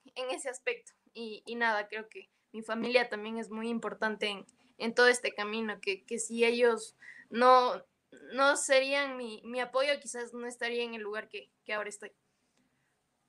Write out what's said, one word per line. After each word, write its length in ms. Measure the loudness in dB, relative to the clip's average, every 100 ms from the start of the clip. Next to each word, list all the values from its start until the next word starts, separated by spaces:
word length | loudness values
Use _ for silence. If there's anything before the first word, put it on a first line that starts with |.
| _ -10
en 160 | -6
ese 180 | -6 -6
aspecto. 440 | -6 -6 -6 -10 _ _
Y, 300 | -14 -12 -12 -10
y 100 | -2
nada, 320 | 0 0 -2
creo 180 | -8 -12
que 220 | -16 -20 _ _
mi 80 | -12
familia 480 | -6 -4 2 2 2
también 280 | -2 -6 -8
es 120 | -8
muy 180 | -8 -4
importante 600 | -4 -6 -4 -4 -2 -4
en, 180 | -6 -12 _ _ _
en 180 | -2 6
todo 120 | 6
este 260 | 6 0
camino, 460 | -4 -4 -4 -4 -4
que, 240 | -4 -6 -6
que 140 | -8
si 260 | -6 2 2
ellos 500 | 6 4 2 -4 -16 -20 -20 -8
no, 540 | 4 8 8 6 0 -8 _ _ -20 -10
no 220 | 2 4 4
serían 640 | 4 4 4 0 -2 -6
mi, 240 | -10 -10
mi 160 | -8 -6
apoyo, 320 | -2 0 0 0
quizás 320 | -4 -10 -10
no 140 | -10 -10
estaría 360 | -6 -4 -4
en 100 | -4
el 80 | -6
lugar 260 | -8 -8 -10
que, 240 | -14 -16 _ -8
que 80 |
ahora 160 | -6 -6
estoy. 240 | -10 -16 -18 _ _ _ _ _ _ _ _ _ _